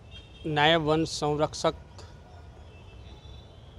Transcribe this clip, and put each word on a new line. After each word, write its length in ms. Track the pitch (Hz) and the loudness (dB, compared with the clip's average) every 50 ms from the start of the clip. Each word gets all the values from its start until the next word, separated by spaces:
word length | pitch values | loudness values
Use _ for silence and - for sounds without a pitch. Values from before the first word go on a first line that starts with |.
| - - - - - - - - - | -18 -18 -18 -18 -18 -18 -16 -10 -4
નાયબ 360 | 165 151 147 147 160 165 170 | 0 4 6 6 6 6 6
વન 220 | 151 147 156 160 160 | 4 4 4 2 2
સંરક્ષક 720 | - - - 156 147 147 147 151 147 - - - 165 156 - - - - - - - - - - - - - - - - - - - - - - - - - - - - - - - - - - - - - - - - | 0 -2 -2 0 0 2 2 0 0 0 0 0 0 0 -2 -12 -18 -18 -18 -18 -18 -18 -20 -20 -20 -20 -20 -20 -20 -18 -20 -20 -20 -20 -20 -20 -18 -18 -18 -18 -18 -18 -18 -18 -18 -18 -18 -18 -20 -20 -20 -20 -20 -16